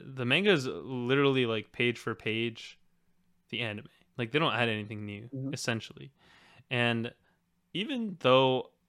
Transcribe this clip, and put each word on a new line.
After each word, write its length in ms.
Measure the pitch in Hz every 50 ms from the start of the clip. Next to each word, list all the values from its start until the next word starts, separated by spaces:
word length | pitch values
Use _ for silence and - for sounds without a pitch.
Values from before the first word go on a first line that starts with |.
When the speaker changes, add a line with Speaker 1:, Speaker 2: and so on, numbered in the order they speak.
| -
Speaker 1:
the 220 | 131 135 131 123
manga 260 | 120 131 165 196 208
is 160 | 196 147 127 127
literally, 800 | 76 85 76 113 131 123 120 120 131 143 143 139 135 131 127
like, 260 | 117 113 110 107 -
page 260 | - - 120 120 117 -
for 180 | - 117 113
page 640 | - - 113 107 113 117 117 113 - - - - _ _ _ _ _ _ _ _ _ _ _ _ _ _ _
the 120 | - 107
anime. 280 | 120 110 104 104 120 - _ _ _ _ _ -
Like, 140 | 120 113
they 80 | 113 151
don't 140 | 165 147 107
add 160 | 113 123 117
anything 360 | 110 107 104 104 113 104 107
new, 240 | 104 104 101 113 123 -
Speaker 2:
Mm-hmm. 200 | 131 135 135 -
Speaker 1:
essentially. 580 | - - - 117 113 - - - - 139 139 _ _ _ _ - - - - - - - _
And 440 | 131 123 120 120 117 117 113 117 - _ _ _ _ _ _ _ _ _ _ _ _
even 440 | 156 208 277 285 247 226 214 180 156
though, 520 | - 131 127 131 135 131 131 127 - - _ _ _